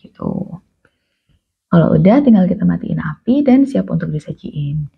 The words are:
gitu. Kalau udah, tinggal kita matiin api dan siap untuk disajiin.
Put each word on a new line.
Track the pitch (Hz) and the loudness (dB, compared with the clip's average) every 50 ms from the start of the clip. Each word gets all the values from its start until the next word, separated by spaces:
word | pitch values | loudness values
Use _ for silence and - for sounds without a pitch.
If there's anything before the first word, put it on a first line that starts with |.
| - | -20
gitu. | - _ - 50 50 - - - - - - - _ _ _ _ _ _ _ _ _ _ _ _ _ _ _ _ _ _ _ _ | -20 _ -10 -8 -6 -6 -6 -8 -10 -14 -18 -20 _ _ _ _ _ _ _ _ _ _ _ _ _ _ _ _ _ _ _ _
Kalau | _ - 170 156 - - 156 | _ 2 2 4 4 2 4
udah, | 160 190 220 285 | 4 4 4 4
tinggal | 294 269 220 196 185 | 4 4 4 4 4
kita | 180 180 - | 2 0 -2
matiin | 180 175 170 170 - - 170 156 | -2 -2 -2 -2 -4 -6 -6 -6
api | - 156 151 - _ - 254 294 | -6 -8 -10 -8 _ -2 0 0
dan | 285 - 247 269 269 | 2 2 4 4 2
siap | - - 190 190 190 | 2 -2 -4 -4 -4
untuk | - 165 160 160 151 | -4 -6 -4 -4 -6
disajiin. | 151 - - 156 - - - - 147 147 143 147 156 151 139 - | -8 -8 -10 -14 -14 -16 -12 -8 -8 -6 -6 -6 -6 -8 -10 -14